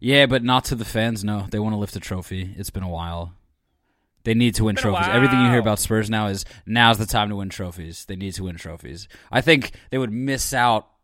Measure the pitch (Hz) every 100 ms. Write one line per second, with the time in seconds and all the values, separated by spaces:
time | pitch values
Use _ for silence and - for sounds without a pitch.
0 | 117 143 135 131 120 127 - 123 107 110
1 | 117 110 104 104 98 104 107 107 101 95
2 | - 92 - 95 92 95 85 101 92 82
3 | 85 85 85 - _ _ _ _ _ _
4 | _ _ 117 113 120 98 110 98 107 92
5 | 87 120 131 127 123 123 110 104 - 110
6 | 107 110 104 98 - - - 117 117 110
7 | 110 117 104 101 98 - 90 87 85 82
8 | - 92 98 92 92 82 85 82 62 85
9 | - - - - 160 151 - - - 131
10 | 123 113 135 131 - 131 123 110 - _